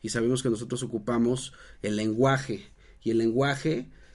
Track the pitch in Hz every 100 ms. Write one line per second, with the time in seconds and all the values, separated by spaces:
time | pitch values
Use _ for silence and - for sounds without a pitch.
0 | 110 117 117 127 131 110 120 123 123 117
1 | 104 120 117 127 - - - - 107 104
2 | 107 107 131 135 - 101 - - - -
3 | - 113 113 113 139 135 156 160 254 -
4 | -